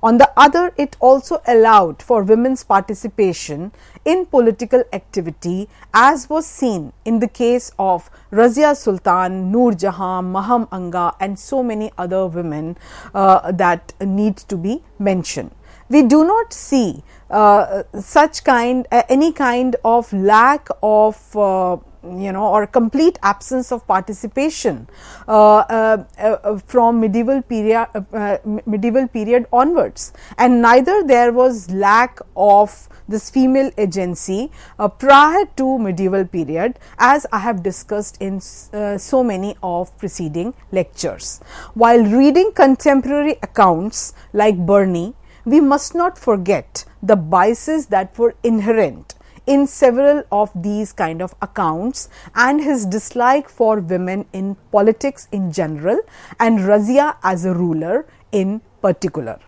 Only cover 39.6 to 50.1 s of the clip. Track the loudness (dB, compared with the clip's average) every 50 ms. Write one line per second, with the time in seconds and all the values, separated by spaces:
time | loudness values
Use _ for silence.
39.6 | -8 -6 -6 -6 -6 -8 -12 -12 -12 -10 -8 -8 -8 -8 -6 -6 -8 -8 -10 -14
40.6 | -16 -6 -4 -4 -4 -4 -6 -10 -8 -8 -8 -8 -12 -14 -14 -14 -18 -20 -20 -20
41.6 | -20 -16 -2 2 4 6 6 6 4 4 4 4 4 4 4 4 2 2 2 2
42.6 | 4 4 4 2 2 2 2 2 0 -2 -2 -2 -2 -2 -4 -4 -8 -10 0 2
43.6 | 4 4 4 0 -2 -6 -8 -8 -12 -12 -14 -18 -20 -8 -2 0 2 2 2 0
44.6 | 0 2 2 2 4 2 -2 -4 -4 -8 -12 -16 -20 -20 -20 -12 -4 2 2 4
45.6 | 4 4 2 0 -2 -4 -4 -2 -2 -2 -4 -6 -2 -2 -2 0 0 -2 -2 -2
46.6 | -4 -8 -14 -16 -16 -16 -20 -14 0 0 0 0 2 0 0 2 2 2 0 -2
47.6 | -4 -4 -4 -4 -4 -2 -4 -4 -4 -4 -6 -2 -2 -2 -2 -2 _ -2 -2 -2
48.6 | 0 0 0 0 0 -2 -4 -10 -20 _ -20 _ _ -20 _ -14 _ 0 2 2
49.6 | 2 0 -2 2 2 2 4 4 2 2